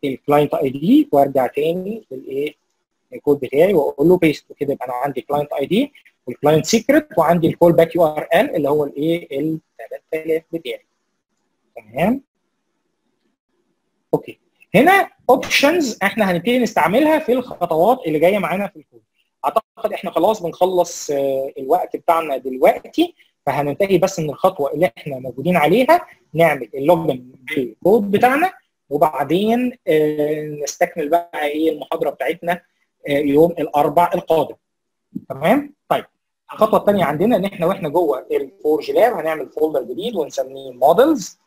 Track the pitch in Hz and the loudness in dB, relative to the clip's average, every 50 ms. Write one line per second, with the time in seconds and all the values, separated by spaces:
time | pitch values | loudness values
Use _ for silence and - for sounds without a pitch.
0 | - 139 131 - _ - 143 147 151 143 - 151 160 135 123 139 147 185 254 302 | -6 -6 -8 -8 _ 0 2 2 2 0 -2 -2 -2 -4 -4 -4 0 2 4 4
1 | 294 - - 139 139 139 135 135 127 120 - - 147 160 170 185 185 196 220 226 | 4 4 2 2 2 2 2 0 -2 0 -2 -2 -2 -2 -2 -4 -6 -8 -10 -12
2 | - _ 131 131 139 - 127 135 143 147 147 _ _ _ _ _ _ _ _ _ | -12 _ -16 -16 -14 -10 -6 -6 -6 -6 -8 _ _ _ _ _ _ _ _ _
3 | _ _ - 120 _ - 143 131 127 123 - 139 165 190 208 165 139 143 147 - | _ _ -20 -6 _ 0 0 0 0 -2 2 2 4 4 4 2 2 0 0 2
4 | 143 170 185 180 - 160 143 - _ _ - _ 143 139 135 123 127 127 123 123 | 4 4 4 4 4 2 0 0 _ _ -10 _ -4 -4 -4 -6 -6 -8 -6 -4
5 | 127 143 135 131 - _ 143 147 147 147 - 143 139 139 165 220 285 285 _ - | -4 -4 -4 -6 -6 _ -4 -4 -4 -4 -4 -6 -2 0 0 0 0 -2 _ -20
6 | _ _ _ _ _ - 120 _ - 147 156 156 147 - - 226 214 - 277 311 | _ _ _ _ _ -14 -12 _ 2 2 2 2 2 2 0 0 2 2 2 2
7 | 302 _ - - 160 151 175 175 160 160 139 - 170 175 165 156 165 165 - 170 | 0 _ -2 0 2 2 2 2 2 0 2 4 4 4 6 6 4 2 2 0
8 | 175 156 151 151 156 - 165 180 226 294 - 170 143 135 147 151 147 139 - 143 | 0 2 0 -4 -4 0 0 0 2 2 -2 -2 0 0 0 0 -2 -4 -4 -4
9 | 147 160 170 170 170 - 143 139 147 160 160 160 _ _ _ _ 113 110 127 - | -2 -2 -2 -4 -4 -8 -6 -6 -4 -4 -6 -6 _ _ _ _ -18 -16 -16 -18
10 | _ _ - 160 160 160 160 165 165 _ 165 165 160 123 113 - _ _ _ _ | _ _ -8 -8 -4 -2 -4 -4 _ _ -12 -10 -8 -8 -12 -12 _ _ _ _
11 | _ _ _ _ _ _ _ _ _ _ _ _ _ _ _ - 113 107 107 131 | _ _ _ _ _ _ _ _ _ _ _ _ _ _ _ -20 _ _ -4 -2
12 | 165 208 247 277 _ _ _ _ _ _ _ _ _ _ _ _ _ _ _ _ | 0 0 0 -2 _ _ _ _ _ _ _ _ _ _ _ _ _ _ _ _
13 | _ _ _ _ _ _ _ _ _ _ _ _ _ _ _ _ _ _ _ _ | _ _ _ _ _ _ _ _ _ _ _ _ _ _ _ _ _ _ _ _
14 | _ _ - 151 - - - _ _ _ _ _ _ _ - 185 262 339 381 392 | _ _ -4 -4 -4 -6 -20 _ _ _ _ _ _ _ 2 4 4 6 4 4
15 | 349 - _ _ _ - 254 269 - - - - - 277 330 359 311 240 - - | 2 -2 _ _ _ 2 2 2 2 -2 -2 2 2 2 2 2 -2 -2 -4 -4
16 | 185 196 190 220 208 190 180 170 170 233 240 254 240 208 - 185 151 160 190 247 | -4 -4 0 0 0 0 0 0 0 0 0 0 0 0 0 0 0 2 2 2
17 | 311 302 320 302 311 - 240 262 - - - - 175 170 165 156 170 214 254 254 | 2 2 2 0 0 0 -2 -2 -2 -6 -6 -6 -4 -2 0 2 4 2 2 0
18 | - 165 156 151 156 175 202 208 196 156 165 190 202 190 _ 156 143 _ _ 117 | 0 -4 0 2 2 2 2 2 -2 -2 -4 -4 -6 -8 _ -16 -20 _ _ -20
19 | _ _ _ _ _ _ _ _ - 139 - - - _ _ - - 208 202 - | _ _ _ _ _ _ _ _ -6 -2 -2 -2 -4 _ _ -6 -6 -6 -4 -4
20 | - 180 - 160 165 202 220 214 170 165 - - 180 190 185 180 175 170 - - | -8 -4 -2 0 2 2 0 0 -4 -10 -2 0 0 0 2 0 -2 -2 -4 -12
21 | - - 147 139 139 139 135 135 135 139 - 143 135 131 156 180 - - - 143 | -6 -4 -2 -2 0 0 -2 -2 -4 -6 -8 -10 -2 0 0 0 0 -4 -8 -6
22 | _ - 170 165 165 156 139 131 123 131 127 131 147 190 247 - - - - - | _ 0 0 0 0 -2 -6 -6 -6 -8 -4 2 2 2 2 2 -6 -8 -2 -2
23 | 339 349 - _ _ _ _ _ _ - 131 143 143 143 135 - 202 196 196 170 | -2 -2 -2 _ _ _ _ _ _ -4 -4 -2 -4 -4 -2 -4 0 2 2 2
24 | 170 - - - 160 151 131 - - 190 185 - 143 139 - 143 175 170 _ - | 2 0 -2 -4 -6 -6 -6 0 0 -2 0 0 -4 -4 -2 -2 -2 -2 _ -6
25 | - 156 135 127 127 135 120 - 135 170 180 170 147 151 175 233 262 247 320 349 | -12 -10 -10 -10 -12 -12 -12 -6 -2 0 2 2 4 4 4 4 4 4 4 2
26 | - - - _ _ _ - 151 170 160 147 139 123 - - 135 139 151 175 165 | 2 -4 -20 _ _ _ 0 2 2 2 2 -2 -6 -10 -8 -4 2 2 2 4
27 | 165 156 135 127 - - - _ _ - - 147 127 117 - _ - 175 208 233 | 2 -2 -4 -4 -8 -16 -20 _ _ -6 -4 -4 -4 -4 -8 _ 0 2 2 2
28 | 202 202 196 202 - 247 262 294 339 381 - - _ _ _ _ _ _ 139 147 | 2 0 0 4 4 4 4 2 0 -2 -4 -8 _ _ _ _ _ _ 0 0
29 | 170 156 151 131 143 135 156 185 208 220 226 240 247 247 233 _ _ - 156 156 | 0 0 0 -2 -2 0 0 0 0 0 0 0 -2 -4 -6 _ _ 0 2 2
30 | 151 151 151 151 147 151 156 151 151 151 147 147 143 139 - - 180 175 - 180 | 2 0 0 -2 -2 -2 -2 -4 -6 -10 -8 -8 -8 -10 -2 -2 -2 -2 -2 -8
31 | 151 143 160 170 170 170 165 151 151 147 147 151 160 160 156 151 135 _ - 165 | -4 0 0 0 0 -2 -8 -6 -6 -4 -2 0 -2 -2 -2 -4 -8 _ -6 -4
32 | - 147 139 _ 131 131 170 175 - 170 175 175 _ _ _ _ _ _ _ _ | -4 -4 -4 _ -6 -6 -6 -6 -4 -4 -4 -4 _ _ _ _ _ _ _ _
33 | _ 151 143 143 147 143 139 147 160 175 175 - 147 - - 147 147 156 143 170 | _ -2 -2 0 0 2 4 4 4 4 2 -4 -6 -2 0 0 0 2 4 2
34 | 175 170 - 180 175 - 165 160 139 - - _ _ _ _ _ _ _ _ _ | 2 2 0 -4 -2 0 0 0 0 -2 -6 _ _ _ _ _ _ _ _ _
35 | _ _ _ - - _ - 135 143 170 226 294 285 - _ _ _ _ - 135 | _ _ _ -16 -12 _ -12 -4 0 2 2 2 0 -6 _ _ _ _ -2 -2
36 | - _ _ _ _ _ _ _ _ _ - - 214 220 - 190 - - 202 202 | -2 _ _ _ _ _ _ _ _ _ 0 0 2 2 2 2 2 2 2 2
37 | 170 139 147 156 190 226 247 190 190 196 - - 170 170 190 - 165 151 143 175 | 0 0 0 0 0 2 2 0 0 -4 -4 -2 -2 -2 -2 -2 -6 -2 0 0
38 | 180 151 139 127 131 - 151 143 139 135 _ _ - 151 156 151 135 139 135 160 | 0 0 -2 -4 -4 -4 -4 -4 -4 -6 _ _ -2 0 0 0 -2 -2 2 2
39 | 202 247 233 180 151 160 160 151 135 - _ 156 151 160 151 139 120 113 127 147 | 2 2 2 -2 -4 -4 -4 -6 -8 -10 _ -2 -2 0 0 -4 -6 -6 -10 -8
40 | 196 233 240 185 151 135 - - 131 131 135 135 135 135 127 123 127 143 170 185 | -8 -6 -4 -6 -6 -6 -4 -8 -8 -8 -8 -16 -16 -16 -6 0 2 4 4 4
41 | 254 320 320 247 175 - - _ _ | 4 2 2 -2 -4 -12 -16 _ _